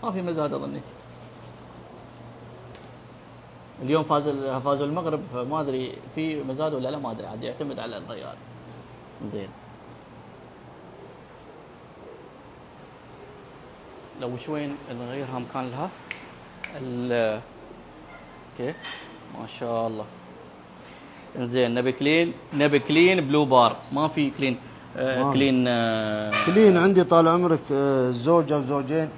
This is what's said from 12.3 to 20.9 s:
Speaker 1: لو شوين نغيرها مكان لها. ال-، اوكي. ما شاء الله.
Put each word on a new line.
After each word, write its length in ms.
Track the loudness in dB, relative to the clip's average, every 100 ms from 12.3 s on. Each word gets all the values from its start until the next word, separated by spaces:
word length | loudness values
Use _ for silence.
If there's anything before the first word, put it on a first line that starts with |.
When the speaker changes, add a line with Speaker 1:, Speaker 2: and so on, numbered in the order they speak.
| -20 -20 -20 -20 -20 -20 -20 -20 -20 -18 -18 -20 -20 -20 -20 -20 -18 -18 -10
Speaker 1:
لو 160 | -8 -8
شوين 400 | -8 -6 -6 -10 -10
نغيرها 480 | -10 -8 -8 -6 -6
مكان 300 | -6 -6 -6
لها. 200 | -6 -8 -10 -14 -14 -14 -20 -20 -16 -14 -10
ال-، 600 | -8 -6 -2 2 2 0 -8 -20 -20 -20 -20 -20 -20 -20 -20 -20 -20 -6
اوكي. 140 | -6 -6 -10 -12 -16 -18 -16 -12
ما 80 | -12 -8
شاء 280 | -2 0 0
الله. 180 | -4 -10 -12 -18 -18 -20 -20 -20 -20 -20